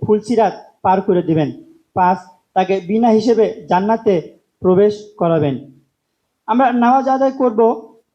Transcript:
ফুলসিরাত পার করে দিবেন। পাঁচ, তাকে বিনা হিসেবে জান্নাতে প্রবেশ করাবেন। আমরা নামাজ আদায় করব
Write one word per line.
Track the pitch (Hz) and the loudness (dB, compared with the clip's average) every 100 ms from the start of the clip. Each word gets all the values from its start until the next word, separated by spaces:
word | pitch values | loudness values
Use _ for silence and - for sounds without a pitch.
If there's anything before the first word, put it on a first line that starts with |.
| - | -2
ফুলসিরাত | 214 214 226 202 - - _ | -2 0 0 0 -2 -20 _
পার | 190 190 | 0 0
করে | 190 180 | 2 0
দিবেন। | 160 160 139 123 - _ _ | 0 0 -2 -6 -20 _ _
পাঁচ, | - 180 185 - _ _ | -2 0 0 -6 _ _
তাকে | 185 180 196 | -4 -2 -2
বিনা | 175 214 233 | -2 0 2
হিসেবে | 220 214 226 196 - 151 | 2 2 2 0 -2 -4
জান্নাতে | 180 202 226 226 180 - - _ _ | -2 0 -2 0 -2 -4 -18 _ _
প্রবেশ | 180 185 208 208 - - | 0 4 2 0 -14 -6
করাবেন। | 170 165 147 123 - - _ _ _ _ _ _ - | -2 0 -2 -4 -10 -20 _ _ _ _ _ _ -4
আমরা | 233 262 | 0 0
নামাজ | 247 240 269 262 | 2 2 2 0
আদায় | 262 269 | 0 -2
করব | 269 254 214 226 - - _ _ | 0 -2 2 0 0 -10 _ _